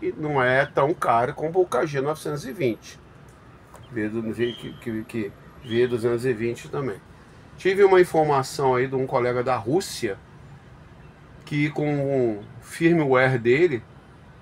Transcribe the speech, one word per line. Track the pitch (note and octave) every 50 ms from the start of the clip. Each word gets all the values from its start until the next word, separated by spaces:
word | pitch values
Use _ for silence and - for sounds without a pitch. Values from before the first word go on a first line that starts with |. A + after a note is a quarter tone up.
| - F#3 -
não | - D3+ D3+ D3 C3+
é | B2+ B2+ B2+ C3+ C#3+
tão | - - D#3 C#3 D3
caro | - - - C3 A#2 A#2 B2 C3 D3
como | - D3 D#3+ E3 F#3
o | F3+
K | F3+ - - F#3
G | D#3 D3 C#3
novecentos | C3+ D3 D#3 D#3 - D#3 D3 C#3+ -
e | C4
vinte. | A#3+ F#3 D3 A#2+ G#2 - - - - - - - - - - - - - - - - - - - - - - -
V | B2 A2+ G#2 G#2+
do, | G#2+ A#2 A2 A2
V, | G#2 G#2+ A#2+ A#2+ A2+
que, | - - -
que, | - - - A#2+ A2 A2 G#2+
que, | - - A#2 G#2 G2+ - - - - - - -
V | B2 A2+ A#2 B2
duzentos | B2 A#2+ A2+ A2 A#2+ A#2+ A#2 A#2+
e | C3
vinte | B2 G#2 A#2 A#2 A#2 - - -
também. | - D3 C#3 A#2+ F#2+ - - - - - - - - - - - -
Tive | - - F#3 G3 F#3+ G3+
uma | F#3+ F#3 F#3
informação | F3+ - - D#3+ D#3 D3 C#3+ C3+ C3 - - - C#3 C3 B2+
aí | B2 C3 C3+
de | C3+
um | C3 C3
colega | C3 C#3 B2 A#2+ B2 B2 B2 B2
da | C3 B2+
Rússia | A#2 G2+ A2+ D3 F#3+ G3 - - - A#2+ G#2 G2 - - - - - - - - - - - - - - - - - - - - - - - - - -
que | - D3+ D3 D3 D3
com | D3 - D3+ D3 D3 C#3+ C#3 C#3 C#3 C3 B2 A#2 G#2+ G2+
o | G#2+ - - -
firmware | - - - - E3 E3 F3 E3 D3+ C3+ C3 B2+ C3 C3 C3 B2
dele | A2+ A#2+ B2 D3 F3+ F3 C3+ A2 - - - - - - - - - - - -